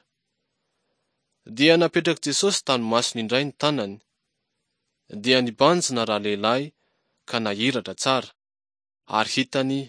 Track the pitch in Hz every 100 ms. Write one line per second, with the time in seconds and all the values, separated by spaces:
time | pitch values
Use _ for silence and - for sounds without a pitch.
0 | _ _ _ _ _ _ _ _ _ _
1 | _ _ _ _ - 113 151 165 165 175
2 | 165 151 147 135 196 - - 127 113 113
3 | 120 120 110 127 143 - 147 143 101 98
4 | _ _ _ _ _ _ _ _ _ _
5 | - 104 117 127 120 107 139 175 - 123
6 | 110 104 104 101 107 127 151 - _ _
7 | _ _ - 120 107 101 123 127 95 95
8 | 135 127 - _ _ _ _ _ _ _
9 | - 107 107 135 127 139 131 139